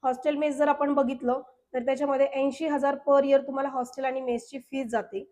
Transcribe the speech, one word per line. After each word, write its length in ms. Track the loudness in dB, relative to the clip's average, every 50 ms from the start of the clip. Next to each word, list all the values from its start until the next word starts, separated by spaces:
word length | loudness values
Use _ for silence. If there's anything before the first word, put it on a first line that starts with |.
| 0
हॉस्टेल 340 | -2 -2 0 -2 -2 0
मेस 200 | 0 0 -2 2
जर 120 | 2 2 2
आपण 260 | 2 2 2 0 2
बघितलं 460 | 2 2 0 -2 -2 -2 -2 -2 -2 -4 -10 _ _ _ _ -8
तर 100 | -4 -2
त्याच्यामध्ये 420 | -2 -2 0 0 0 2 2 2
ऐंशी 400 | 2 2 0 0 0 0 -2 -2
हजार 300 | -2 0 2 2 0 0 0 2 4
per 140 | 4 4 6
year 220 | 6 4 4 2
तुम्हाला 220 | 0 -4 -4 -4 -2
हॉस्टेल 360 | -2 -4 -6 -6 -6 -6 -4
आणि 160 | -4 -4 -4
मेसची 380 | -4 -2 -4 -4 -4 -10 -16 -16
फीज 320 | -14 _ -6 -6 -6 -2
जाते. 340 | -2 -4 -4 -4 -10 -10 -10 _